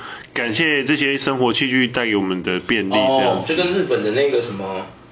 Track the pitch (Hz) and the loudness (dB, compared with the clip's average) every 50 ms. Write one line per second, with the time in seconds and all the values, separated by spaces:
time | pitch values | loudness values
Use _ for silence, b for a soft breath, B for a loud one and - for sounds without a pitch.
0 | B B B B B B - 139 120 117 107 - 165 156 151 139 127 127 156 139 | B B B B B B -6 -4 -2 -2 0 0 2 2 2 0 2 0 0 0
1 | 143 139 139 135 - 139 135 127 127 117 104 - 135 131 127 131 127 120 123 127 | 2 0 0 0 -2 -2 0 2 2 2 2 2 0 2 2 2 2 2 0 -2
2 | 120 113 104 101 98 95 92 90 82 92 90 90 90 - 117 107 95 95 95 - | 0 0 0 0 0 0 -2 -2 -2 -2 -4 -2 -2 -2 -2 0 0 0 2 2
3 | 131 131 135 131 127 - 185 - - 156 160 175 180 175 190 196 175 - 123 104 | 4 4 4 4 2 2 0 0 -2 -2 0 0 0 0 0 0 0 0 0 0
4 | 104 107 110 135 143 139 127 120 117 113 101 98 98 95 95 92 - - - - | 0 0 0 2 2 2 2 0 0 -2 -6 -6 -6 -6 -6 -8 -8 -12 -16 -20
5 | - - | -20 -20